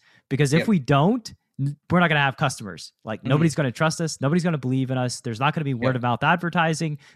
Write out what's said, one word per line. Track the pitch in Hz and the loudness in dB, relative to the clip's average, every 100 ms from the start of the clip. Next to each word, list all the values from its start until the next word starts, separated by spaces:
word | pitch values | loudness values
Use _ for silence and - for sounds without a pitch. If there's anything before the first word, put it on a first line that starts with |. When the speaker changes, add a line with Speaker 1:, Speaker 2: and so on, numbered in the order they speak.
| _ _ - | _ _ -6
Speaker 1:
because | 131 143 | 0 2
if | 151 | 2
Speaker 2:
Yep. | - | 4
Speaker 1:
we | 196 | 2
don't, | 127 143 165 247 - - _ - | 4 4 4 2 -4 -20 _ -6
n-, | 139 143 - | -6 -6 -2
we're | 175 | 2
not | 170 | 2
gonna | 151 | 2
have | 139 - | 2 0
customers. | 143 - 104 82 - _ | -2 -2 -12 -14 -16 _
Like, | - 107 | -10 -8
Speaker 2:
Mm-hmm. | 120 | 0
Speaker 1:
nobody's | 147 160 143 | 2 2 0
gonna | 135 | -4
trust | - 160 156 | 0 -2 -2
us. | 160 - | -6 -2
Nobody's | 135 175 | 0 0
gonna | 170 151 | 0 -2
believe | 127 131 127 | -2 -2 -2
in | 131 | -2
us. | 123 - | -2 -4
There's | 123 110 | -8 -2
not | 139 | -2
gonna | 160 143 | 0 -4
be | |
word | 123 127 | -2 -2
Speaker 2:
Yep. | 127 | 0
Speaker 1:
of | |
mouth | 123 117 | -2 0
advertising. | 147 175 170 175 165 156 160 147 - | 2 0 0 0 0 0 -4 -6 -12